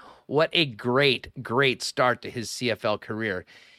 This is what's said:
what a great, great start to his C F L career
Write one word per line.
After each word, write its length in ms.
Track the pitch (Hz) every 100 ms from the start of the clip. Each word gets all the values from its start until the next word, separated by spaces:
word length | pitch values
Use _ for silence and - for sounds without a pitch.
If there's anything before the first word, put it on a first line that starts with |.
| - - -
what 240 | 139 160
a 140 | 175 151
great, 640 | 107 120 127 143 117 - -
great 360 | 117 117 135 113
start 420 | - - 127 120
to 80 | 101
his 200 | 123 107
C 220 | - 123
F 120 | 107
L 140 | 113 104
career 460 | - 110 110 92 - - -